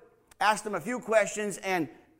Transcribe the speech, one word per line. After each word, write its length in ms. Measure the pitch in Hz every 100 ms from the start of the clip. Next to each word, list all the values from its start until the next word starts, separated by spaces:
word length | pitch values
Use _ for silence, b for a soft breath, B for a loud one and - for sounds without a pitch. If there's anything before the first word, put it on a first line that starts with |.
| - _ _ -
asked 260 | 196 214 214
him 100 | 190
a 40 |
few 200 | 160 247
questions, 580 | - 214 190 208 208 175
and 280 | 190 180 147 - - _